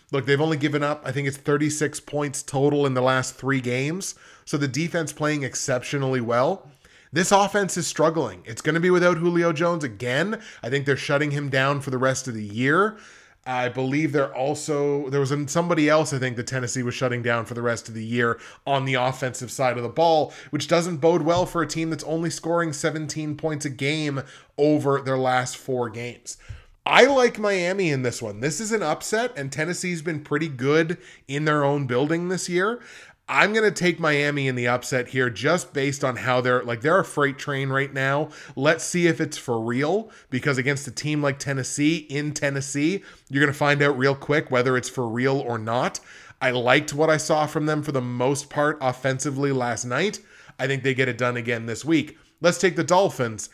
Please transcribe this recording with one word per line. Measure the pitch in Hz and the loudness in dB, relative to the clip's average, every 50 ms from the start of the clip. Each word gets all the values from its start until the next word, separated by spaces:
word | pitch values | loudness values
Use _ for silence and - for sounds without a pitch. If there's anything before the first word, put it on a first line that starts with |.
| _ - | _ -4
Look, | 139 139 123 | -4 -2 2
they've | 127 139 139 | 2 2 2
only | 156 160 160 | 2 0 0
given | 143 139 151 139 147 147 | 0 0 0 0 0 0
up, | 147 147 147 - | -2 -4 -4 -6
I | - | -6
think | 107 143 139 | -4 -4 -4
it's | 143 131 | -4 -4
thirty-six | - - 151 147 143 151 147 147 - 156 147 147 - | -4 -2 0 0 2 0 0 -2 -2 -2 -4 -4 -8
points | - - - 147 147 143 131 - | -10 -8 -6 -4 -4 -4 -6 -8
total | - - - 135 139 147 147 143 143 | -8 -4 -2 2 2 2 4 2 2
in | 135 127 | 2 2
the | 127 | 2
last | 127 131 131 131 123 - - | 2 2 2 2 -2 -4 -8
three | - 127 131 135 131 | -6 -2 0 0 0
games. | 120 123 123 127 135 147 165 190 190 - - - - - - - - | 0 -2 -2 -2 -2 -4 -4 -6 -8 -10 -12 -14 -20 -20 -20 -20 -10
So | - - | -4 -4
the | 147 143 139 | -2 -2 -2
defense | 113 156 170 165 - 170 160 147 | -2 -2 -4 -2 -2 -4 -4 -4
playing | - - 151 151 151 147 | -6 -4 -2 -2 0 -2
exceptionally | 135 120 - - - - 127 127 - - - 139 135 131 131 127 | -4 -4 -6 -6 -4 -2 -2 -2 -2 -4 -4 -2 0 0 0 0
well. | 117 113 117 120 131 165 190 - - - - _ _ - - - _ - | 0 0 2 2 2 2 0 -4 -8 -20 -20 _ _ -20 -20 -20 _ -4
This | - 160 185 - | -2 0 2 6
offense | 208 196 202 185 - 208 202 175 - | 6 6 6 4 2 0 0 0 -2
is | 175 160 | -4 -4
struggling. | - - - 151 165 160 170 135 107 95 87 - | -4 0 2 2 2 2 0 -2 -2 -4 -10 -14
It's | - 113 - | -14 -10 -4
gonna | - 151 156 165 | -2 0 2 4
be | 175 180 | 4 4
without | 180 175 175 180 180 160 | 6 6 6 4 4 4
Julio | 170 175 175 170 170 170 | 2 2 2 2 2 2
Jones | 160 143 175 170 175 165 147 | 2 2 0 0 0 0 -4
again. | 123 104 98 123 120 123 143 175 208 220 214 - - - - | -6 -6 -4 -2 0 0 0 0 -2 -4 -8 -10 -14 -14 -10
I | - 117 | -6 -2
think | 135 143 135 | -2 0 2
they're | 143 135 | 0 0
shutting | 131 - - 147 143 151 147 | 0 0 0 0 2 2 0
him | 143 147 143 139 | -2 -2 -2 0
down | 135 131 135 139 143 143 | 0 2 2 2 0 -2
for | 139 135 | -2 -4
the | 127 123 | -2 0
rest | 131 131 131 - - | 0 0 0 -2 -4
of | 131 113 | -8 -8
the | 107 107 | -8 -8
year. | 101 101 113 127 139 151 180 202 214 214 - - - - - - _ _ _ - | -6 -2 0 2 2 4 4 2 0 -2 -8 -18 -20 -20 -20 -20 _ _ _ -8
I | 127 127 127 123 123 | -6 -4 -2 -2 -2
believe | - 131 131 131 139 151 160 143 | -2 -2 -2 -2 0 0 0 2
they're | 131 143 135 135 - | 2 0 0 0 -2
also, | 127 131 143 147 143 - 156 151 143 143 143 143 143 147 131 | -2 -2 -2 -2 -4 -4 -4 -2 0 0 0 0 -2 -2 0
there | 135 143 | 0 0
was | 139 127 | 2 2
an-, | 147 143 147 | 0 -2 -2
somebody | 135 - 170 170 170 170 165 147 147 | -2 -2 0 0 2 2 4 4 4
else | 151 156 156 - | 4 4 2 2
I | 143 131 | -2 -2
think | 127 127 120 | -2 -4 -4
that | 120 120 - | -6 -6 -6
Tennessee | 131 131 123 110 - 131 | -4 -4 -4 -4 -4 -4
was | 123 123 120 | -4 -4 -4
shutting | - 135 123 120 120 | -2 -2 -2 -2 0
down | 113 120 117 117 113 | 0 0 0 0 -2
for | 110 120 | -4 -6
the | 117 | -4
rest | 120 120 117 113 - - | -2 -2 -2 -4 -6 -10
of | 110 | -10
the | 113 110 | -8 -6
year | 113 120 120 120 117 113 - - - - - - | -2 0 2 2 2 0 -2 -8 -20 -18 -10 -4
on | 135 139 135 131 | -2 0 0 0
the | 135 131 | 0 0
offensive | 127 123 131 131 - 135 127 117 - 127 110 | 2 2 0 0 -2 -4 -6 -6 -6 -10 -8
side | - - 135 123 120 | -4 0 0 0 0
of | 123 120 | -2 -4
the | 113 | -4
ball, | - 160 165 170 160 156 135 - - - - - | 0 2 4 4 4 4 2 0 -4 -14 -12 -6
which | - 143 - | -6 -4 0
doesn't | - 170 170 165 185 175 | 2 2 2 2 0 -2
bode | 143 151 165 175 170 | 2 4 4 4 4
well | 147 156 170 180 180 | 4 2 2 2 0
for | - - 175 | 0 -2 -2
a | 156 | -2
team | 151 - 165 165 165 | -2 -2 -4 -4 -4
that's | 160 - - | -4 -6 -4
only | 147 160 165 170 160 | -4 -4 -2 -2 -4
scoring | - - - 165 170 170 170 160 | -4 -4 -4 0 0 0 0 -2
seventeen | 139 - - 160 147 156 156 139 - 156 156 151 147 | -2 -4 -4 -4 -4 -4 -6 -6 -6 -6 -6 -6 -6
points | 147 - 160 156 139 143 | -4 -4 -4 -4 -4 -6
a | 143 | -6
game | 123 139 139 139 156 156 151 147 139 139 135 - - - - _ _ - | -6 -4 -2 -2 -2 -2 -2 -2 -4 -4 -6 -10 -14 -20 -20 _ _ 2
over | 147 151 151 143 123 143 139 135 | 4 4 4 4 2 2 0 0
their | 127 131 135 131 | 0 0 0 0
last | 131 127 127 127 123 127 - | 2 2 2 2 0 -2 -6
four | - - - 131 123 120 110 | -10 -6 -4 -2 -2 -2 -4
games. | 101 117 120 120 113 - - - - - - - - - - _ _ _ - | -6 -8 -10 -10 -12 -14 -16 -16 -16 -16 -16 -18 -18 -18 -20 _ _ _ 0
I | - 151 180 240 | 4 6 8 8
like | 269 277 262 247 240 - 214 | 8 6 4 4 2 2 0
Miami | 214 208 196 185 175 175 190 202 190 156 | -2 0 0 0 0 0 0 0 0 0
in | 143 131 | 0 0
this | 127 120 117 - | 0 -2 -4 -4
one. | 120 107 101 104 | -8 -10 -8 -4
This | 123 156 151 - | -4 -4 -4 -4
is | 226 202 | -4 -2
an | 226 214 | -2 0
upset, | 175 151 160 160 - - 220 220 247 240 240 | 0 0 -2 -2 -4 -4 -2 -2 -2 -2 -4
and | 147 139 135 | -6 -8 -8
Tennessee's | 135 156 156 175 180 175 - 180 175 165 | -4 -4 -4 -4 -4 -4 -4 -4 -4 -4
been | 147 175 160 143 | -4 -6 -6 -6
pretty | 147 - 147 147 165 160 | -4 -4 -2 -2 -2 -4
good | 135 117 127 139 151 160 170 160 175 - - - - - _ | -4 -2 0 2 4 4 2 0 -2 -8 -12 -20 -20 -20 _
in | - 139 147 151 | -8 -4 -2 0
their | 156 151 147 143 | 2 2 2 2
own | 139 143 147 139 | 2 2 0 0
building | 127 123 123 143 147 165 170 175 180 | 0 0 0 2 2 0 -2 -2 -2
this | 185 175 - - | -4 -4 -4 -2
year. | 175 175 190 214 240 233 - - - - - - - _ _ - | 0 0 0 0 -2 -4 -10 -16 -20 -20 -20 -20 -20 _ _ -2
I'm | 127 139 165 196 | 2 2 4 4
gonna | 214 220 220 208 | 4 4 2 2
take | - - 180 180 165 - | 2 2 2 0 2 2
Miami | 165 156 147 143 147 147 143 147 135 | 2 2 2 2 2 0 0 0 0
in | 135 127 | 0 0
the | 123 120 120 | 0 2 2
upset | 123 123 - - 139 127 120 - | 0 0 0 -2 -2 -2 -2 -2
here | - 131 127 123 | 0 0 0 0
just | 107 95 117 147 175 180 180 - | 0 0 0 2 2 2 0 -4
based | - 143 135 143 135 139 151 | -4 -2 -2 -2 -2 -2 -2
on | 131 120 | -2 -2
how | 107 101 127 127 127 | -2 0 2 2 2
they're, | 120 127 123 127 | 4 2 2 2
like, | 120 120 117 113 | 0 -2 -4 -2
they're | 113 151 175 190 | 0 2 2 2
a | 165 | 2
freight | - - 151 143 139 135 139 | 0 0 0 0 0 -2 -4
train | - - 139 135 139 135 | -8 -6 -4 -4 -2 -2
right | 131 135 139 135 | 0 -2 -2 -2
now. | 135 135 135 135 139 147 156 147 - - - - - | -2 -2 0 0 0 0 -2 -4 -8 -16 -18 -12 -4
Let's | 131 135 151 170 165 - | 0 2 2 2 2 0
see | - - 180 170 165 | -4 0 2 2 2
if | 160 160 | 2 2
it's | 156 - - | -2 -4 -6
for | - - - 120 113 | -6 -4 -2 -2 0
real, | 113 117 120 127 143 151 185 214 214 - - - - - | 0 0 0 0 0 0 0 -2 -4 -6 -14 -20 -10 -6
because | 131 123 - 151 139 131 | -4 -2 0 0 0 0
against | 120 143 143 139 - | 0 0 -2 -2 -4
a | 131 | -10
team | 110 - - 151 151 147 | -10 -6 -4 -2 -2 0
like | 147 139 135 139 | 0 -2 -2 -4
Tennessee, | - 143 139 135 123 - - 143 143 151 165 | -6 -6 -4 -4 -6 -4 -2 0 2 2 2
in | 170 156 - 135 143 147 151 143 | 0 -2 -6 -6 -4 -4 -4 -4
Tennessee, | - 147 143 139 139 135 - - 143 147 165 196 190 - - - - _ - | -2 -2 -2 -2 -2 -4 -4 -2 0 0 0 0 -2 -6 -12 -20 -20 _ -2
you're | 131 139 | 2 4
gonna | 147 143 | 4 4
find | - - 151 143 143 143 | 2 2 2 2 4 4
out | 147 143 139 123 | 4 4 4 2
real | 131 139 139 | 2 2 2
quick | 135 - - 143 156 - - | 0 0 0 0 0 0 2
whether | 131 123 123 131 131 | 2 2 4 4 2
it's | 127 120 - | 0 0 -4
for | - 139 123 113 | -4 -4 -4 -2
real | 110 120 127 135 135 139 | -2 0 2 2 2 0
or | 120 120 117 110 | -2 -2 -4 -4
not. | 107 113 117 127 151 196 - - - - - - - - - - | -2 -2 0 0 0 0 -4 -6 -16 -18 -20 -20 -20 -20 -8 -4
I | - 131 | -2 0
liked | 123 127 117 123 131 151 147 - 143 | 0 2 4 4 4 4 4 0 0
what | 143 160 160 | 2 4 4
I | 156 | 4
saw | 147 - - 160 151 151 | 2 2 2 2 2 2
from | 143 - 160 151 | 2 0 0 0
them | 156 151 151 | 0 0 0
for | 143 156 | 0 -2
the | 139 131 | -2 -2
most | 123 123 123 123 123 135 143 139 - - | -2 -2 -2 0 2 2 2 0 -4 -4
part | - 147 147 151 151 - | -2 0 0 0 0 0
offensively | 135 127 123 - - 135 131 131 - 151 135 135 143 143 | -2 -2 -2 0 -2 -2 -2 -2 -2 -4 -2 0 0 0
last | 135 131 123 120 117 104 - | 2 0 0 -2 -2 -4 -4
night. | 123 123 143 180 214 208 - - - - - - - - | -2 -2 0 0 -2 -4 -6 -14 -20 -20 -20 -20 -16 -8
I | - 131 135 | -4 -2 -2
think | 139 131 117 | -2 0 0
they | 139 131 | 0 2
get | 123 135 123 | 2 0 0
it | 117 110 | 0 0
done | 123 123 120 | -2 -2 -2
again | 120 110 120 120 113 117 | -2 -2 -2 -4 -4 -4
this | 117 113 107 - | -6 -8 -6 -2
week. | 147 165 147 117 - - _ _ _ _ - | 0 2 2 0 -2 -8 _ _ _ _ 2
Let's | 156 175 175 - | 2 2 4 4
take | - 185 151 | 2 2 2
the | 165 151 | 2 2
Dolphins | 131 175 185 202 - - - 123 113 110 104 - - | 4 4 4 4 2 2 -2 -4 -4 -4 -8 -12 -14